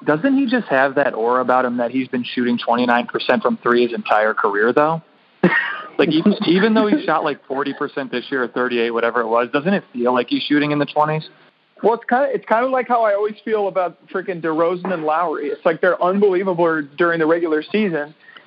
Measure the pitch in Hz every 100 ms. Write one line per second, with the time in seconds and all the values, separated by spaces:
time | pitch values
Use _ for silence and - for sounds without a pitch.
0 | - 156 269 269 262 226 - 135 139 139
1 | 131 110 113 127 123 127 127 120 120 131
2 | 127 123 117 - 120 120 - 120 123 120
3 | 120 - - 123 123 117 120 120 120 113
4 | - 107 107 110 110 101 113 123 151 165
5 | - _ _ _ 180 - - - - -
6 | 151 156 208 196 - 185 220 220 208 294
7 | 165 156 156 135 _ 135 143 135 143 -
8 | 131 123 113 135 117 127 123 120 117 117
9 | 117 117 113 117 120 147 160 196 - 123
10 | 120 127 120 139 - 147 147 147 143 151
11 | 151 156 - - _ _ _ _ 202 226
12 | - 247 277 208 - 220 262 262 247 247
13 | 220 202 214 214 233 214 202 180 175 -
14 | - 196 180 175 165 160 170 180 185 175
15 | 156 160 170 143 143 - 180 165 185 165
16 | 175 202 202 180 190 170 170 160 143 143
17 | 175 170 156 170 170 156 151 208 208 156
18 | 147 - - -